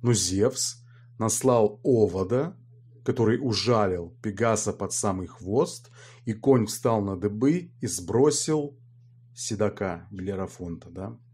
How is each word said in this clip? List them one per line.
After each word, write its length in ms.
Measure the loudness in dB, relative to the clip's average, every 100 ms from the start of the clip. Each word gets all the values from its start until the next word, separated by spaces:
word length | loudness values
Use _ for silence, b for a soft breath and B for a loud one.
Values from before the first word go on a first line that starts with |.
Но 120 | 2
Зевс 640 | 2 2 2 2 0 -6 -8 b b b -4
наслал 640 | -2 2 4 6 4 2
овода, 720 | 2 4 4 2 0 0 -2 -8 -20 -20 -20 -10
который 340 | -4 2 2 2
ужалил 760 | 0 -2 2 2 2 -2 -6 -8
Пегаса 500 | -8 -2 0 2 -2
под 220 | -4 -6
самый 340 | -2 -2 -2 -8
хвост, 640 | -12 -2 0 0 -4 -20 B B B
и 80 | -8
конь 360 | -2 2 2 2
встал 340 | -2 0 0
на 160 | -2 -2
дыбы 560 | -4 0 0 0 -4 -10
и 60 | -8
сбросил 920 | -8 -2 4 4 4 0 -2 -2 -10 -20 -20 -20 _ -20 -14
седока 720 | -8 0 -2 0 -6 -6 -10
Беллерафонта, 800 | -10 -6 -6 -6 -8 -10 -10 -12
да? 300 | -12 -12 -14 -20